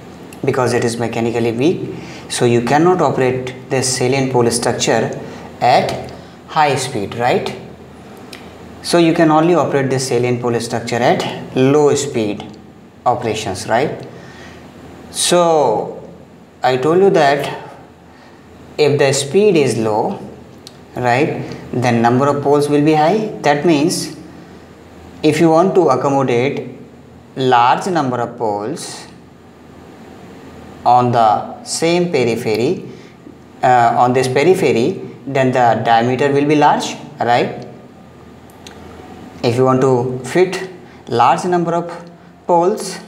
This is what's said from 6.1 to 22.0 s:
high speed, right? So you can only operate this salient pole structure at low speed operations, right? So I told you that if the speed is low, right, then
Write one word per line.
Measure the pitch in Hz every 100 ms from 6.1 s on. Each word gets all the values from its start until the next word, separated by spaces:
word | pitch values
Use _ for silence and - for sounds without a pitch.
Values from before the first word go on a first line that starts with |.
| - - - -
high | 160 151
speed, | 135 - 110 95
right? | 117 120 185 - - - - - - - - - - - - - -
So | - 170
you | 165
can | 160 156
only | 156 165
operate | 170 131 139 127
this | 131 131
salient | 120 123 120
pole | 123 117
structure | - 113 117 117
at | 135 185 - - - 127
low | 131 151 143
speed | 143 - 120 104 101 - - - - - -
operations, | 123 117 117 101 101 92 -
right? | 113 160 - - - - - - - - - - - -
So | - - 175 170 156 127 107 - - - - - - - -
I | 127 127
told | 151 180
you | 196
that | 165 139 143 - - - - - - - - - - - - - -
if | 147 135
the | 139
speed | 131 - 196 214 165
is | 131 117
low, | 110 107 156 196 - - - - - - - 127
right, | 123 123 160 131 - - -
then | - 120 117